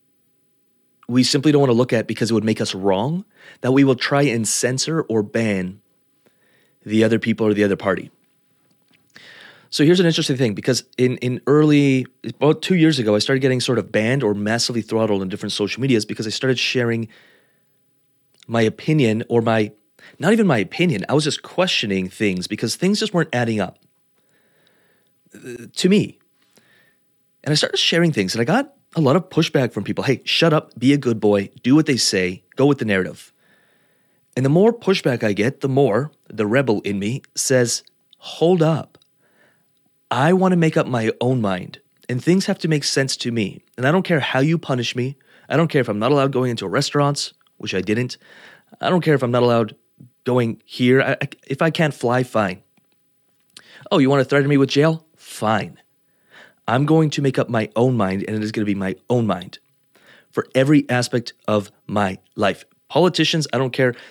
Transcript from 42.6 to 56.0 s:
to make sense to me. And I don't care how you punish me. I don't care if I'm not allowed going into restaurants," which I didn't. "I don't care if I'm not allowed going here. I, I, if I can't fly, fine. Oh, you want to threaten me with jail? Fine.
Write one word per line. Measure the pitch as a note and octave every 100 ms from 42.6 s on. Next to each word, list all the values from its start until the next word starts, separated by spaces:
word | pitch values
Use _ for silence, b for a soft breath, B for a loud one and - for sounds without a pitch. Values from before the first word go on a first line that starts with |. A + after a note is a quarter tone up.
to | E3+
make | D3+
sense | - - C3+ -
to | B2
me. | A#2 G2 - _ -
And | B2+
I |
don't | F3+
care | F3+ E3
how | B2 C3
you | C#3+ E3
punish | - C3 A#2 -
me. | B2+ C#3+ b b b
I | C3
don't | E3
care | D3
if | B2
I'm | G#2
not | A2+
allowed | C#3+ C#3
going | B2+ B2+
into | A#2 F#2+
restaurants," | G#2 C#3+ D3 C#3+ C#3+ - - _ _
which | -
I | F#2+
didn't. | F2+ G#2+ B2 - B B B B B -
"I | -
don't | F3
care | D#3+
if | C#3+
I'm | B2
not | B2
allowed | A#2+ A#2 A2 - _ _ B2+ _
going | - B2 A#2 -
here. | _ - B2 C3
I, | G2+ C3+
I, | C#3 - -
if | C#3
I | E3
can't | D#3 D#3+
fly, | C3+ A#2+ B2
fine. | B2 A2+ G2+ F#2 _ _ _ _ _ _ _ _ _ - B B B
Oh, | F#3+
you | C3+
want | C#3
to |
threaten | B2+ C#3+ C#3
me | C#3+
with | C3+
jail? | C#3+ D#3 D#3+ _ _
Fine. | - - A2 A2 F2+ - _ _